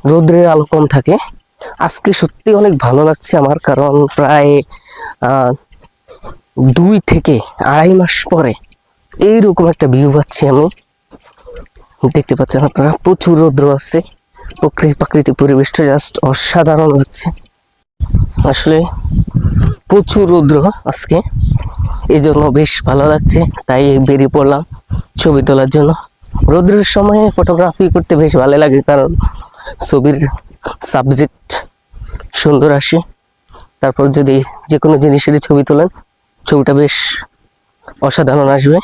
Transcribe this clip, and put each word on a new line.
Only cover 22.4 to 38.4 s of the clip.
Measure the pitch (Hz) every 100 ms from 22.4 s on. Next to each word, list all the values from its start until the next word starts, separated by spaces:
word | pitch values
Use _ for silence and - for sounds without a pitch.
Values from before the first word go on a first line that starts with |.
| 147
বেশ | 135 151 -
ভালো | - 131 147
লাগছে, | 151 - 160 165 - -
তাই | 131 143 135
বেরিয়ে | 135 139 135
পড়লাম | 147 139 143 160 - _ - - -
ছবি | - 143
তোলার | 127 139 135
জন্য। | 151 147 160 - _ - - -
রৌদ্রের | 170 180 208
সময়ে | 196 - 202 208 214
ফটোগ্রাফি | - 175 170 180 - 185
করতে | 180 160 156
বেশ | 156 151
ভালো | 131 143
লাগে, | 151 135
কারণ | 139 143 135 170 - - - - - -
ছবির | - 143 135 143 143 - - - - -
সাবজেক্ট | - 139 131 135 151 _ _ - - _ _ - - - -
সুন্দর | - - 143 147
আসে। | 143 - 170 - _ _ _ _ - - _
তারপর | 135 - 143
যদি | 139 135 135 131 - -
যে | 156
কোনো | 156 151
জিনিসেরই | 147 143 - 147
ছবি | - 143
তোলেন, | 135 147 180 - _ _ _ _ -
ছবিটা | 147 135
বেশ | 143 147 - - - - _ _ _ _ _ - -
অসাধারণ | 139 - 135 139